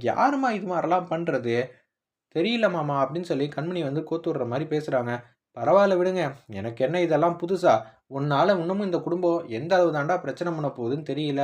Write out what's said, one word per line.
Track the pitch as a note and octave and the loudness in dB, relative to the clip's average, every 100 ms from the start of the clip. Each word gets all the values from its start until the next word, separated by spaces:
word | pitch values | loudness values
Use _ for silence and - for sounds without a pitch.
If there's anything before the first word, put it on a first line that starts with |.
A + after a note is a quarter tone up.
யாரும்மா | A#2 - B3+ C#4+ C4 | -2 2 2 2 0
இது | G#3+ F#3 | -2 -4
மாதிரிலாம் | E3+ D#3 F3+ E3+ | -2 0 0 0
பண்றது? | E3 E3+ C3+ A#2 A#2+ - - _ _ _ _ _ | -4 -2 -2 0 -2 -2 -10 _ _ _ _ _
தெரியல | D#3 G3 A#3 G#3 | -2 0 2 0
மாமா," | F3 D3 C#3 | 0 0 0
அப்படின்னு | C3+ D#3+ F3 | 0 -2 -4
சொல்லி | C#3+ D3 | -2 -2
கண்மணி | D3 D#3+ F3+ | -4 -4 -4
வந்து | C#3+ D3 | -2 -4
கோத்து | D#3 E3 E3 | -4 -4 -4
விடுற | D3+ A#2 | -2 -2
மாதிரி | B2+ D#3 | -2 -2
பேசுறாங்க. | D3+ D3 C3+ A#2+ A#2+ - _ _ - | -2 0 -2 0 -4 -8 _ _ -4
"பரவாயில்ல | A#2+ F#3 G3+ F3+ | 4 6 6 4
விடுங்க, | F3+ F#3 D3 C#3 - | 2 0 -2 -6 -10
எனக்கு | G2+ A2 A#2 | -8 -8 -2
என்ன | C3 F3 | 0 2
இதெல்லாம் | E3+ D3 E3+ E3+ | 2 4 2 0
புதுசா? | E3+ F#3 E3+ A2+ - - _ | -2 2 4 4 2 -16 _
உன்னால | C3+ C#3+ C#3+ F3 | -6 0 2 4
இன்னமும் | F#3+ E3 G3 G3+ | 2 0 -2 -2
இந்த | E3+ | -2
குடும்பம் | - F3 F3 E3+ E3+ | -2 0 0 0 -2
எந்த | A2 D#3 | -6 0
அளவு | F#3 F3 | 4 4
தாண்டா | D3+ D3 F3+ | 2 0 -2
பிரச்சனை | C#3+ C3+ F3 | -2 -4 -4
பண்ண | D#3+ D3 | -2 -4
போகுதுன்னு | - A#2 C#3+ D3 | -4 -4 -4 -4
தெரியல," | C#3 D3+ C#3 | -4 -2 0